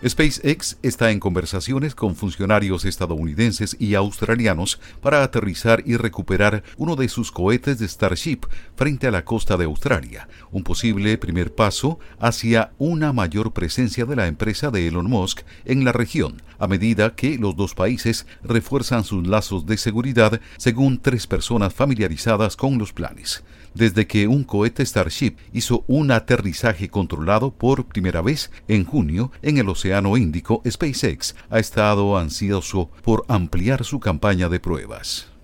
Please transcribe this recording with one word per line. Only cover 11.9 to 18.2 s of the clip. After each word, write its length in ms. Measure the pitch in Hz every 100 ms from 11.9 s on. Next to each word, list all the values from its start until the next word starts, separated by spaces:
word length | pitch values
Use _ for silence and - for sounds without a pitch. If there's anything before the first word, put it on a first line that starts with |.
| 165 - -
hacia 540 | 117 117 113 113 110 -
una 340 | 147 165 151
mayor 400 | 127 90 101 107
presencia 540 | - 80 - 123 - 120
de 100 | 143
la 100 | 90
empresa 440 | 76 104 104 151
de 180 | 107 85
Elon 160 | 82
Musk 380 | 87 123 92 - - - -
en 180 | 131
la 80 | 131
región, 480 | 120 117 160 82 - - -
a 80 | 92
medida 480 | 95 110 104 107
que 220 | - 135 143
los 180 | 104
dos 200 | 90 98
países 520 | - 92 127 113 113